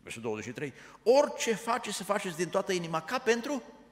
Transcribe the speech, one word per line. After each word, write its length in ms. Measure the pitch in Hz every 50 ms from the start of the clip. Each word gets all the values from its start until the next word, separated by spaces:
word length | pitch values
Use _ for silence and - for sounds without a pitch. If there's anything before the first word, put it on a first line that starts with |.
Versetul 280 | - 87 87 117 113 120
douăzeci 180 | 107 107 104 117
și 80 | 127
trei: 180 | - 147 139 123 - - - - - _
„Orice 500 | 208 254 277 294 262 - - - 240 220
faceți, 420 | - - - 226 247 233 208 202
să 80 | - 190
faceți 340 | - 202 208 - 190 165 151
din 120 | 180 165
toată 240 | - 196 196 - 185
inima, 280 | 180 170 160 165 156
ca 180 | - - 247 262
pentru 440 | - 220 226 233 226 277 294 254 - - - - - -